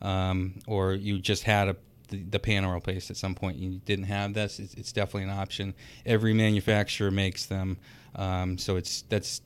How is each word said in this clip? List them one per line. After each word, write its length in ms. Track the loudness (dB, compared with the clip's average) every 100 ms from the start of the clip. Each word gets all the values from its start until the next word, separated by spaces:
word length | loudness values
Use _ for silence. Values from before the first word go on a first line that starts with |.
um, 580 | -2 0 2 0 -2 -6 -2
or 260 | 0 2
you 260 | 0 0 0
just 240 | 0 0
had 260 | 4 4 4
a, 60 | 0 -8 -20 -10
the, 140 | -8
the 160 | -4 -2
panel 340 | 2 2 2
replaced 380 | 0 -2 -4 -6
at 60 | -6
some 180 | -4 -2
point 220 | -4 -4
and 80 | -6
you 160 | -6 -2
didn't 200 | -2 0
have 280 | -2 -2
this, 260 | -2 -4 -6
it's, 140 | -14
it's 180 | -12 -6
definitely 320 | -2 -2 -2
an 140 | -4 -4
option. 360 | -4 -4 -6 -8 -14 -8 2
Every 280 | 4 6
manufacturer 800 | 6 6 4 4 4 2 0 2
makes 340 | 2 0 -2 -4
them, 320 | -2 -2 -4 -10 -20 -14 -6
um, 420 | -2 0 -2 -2
so 200 | -2 -2
it's, 260 | -2 -6
that's, 380 | -2 -2 -2 -8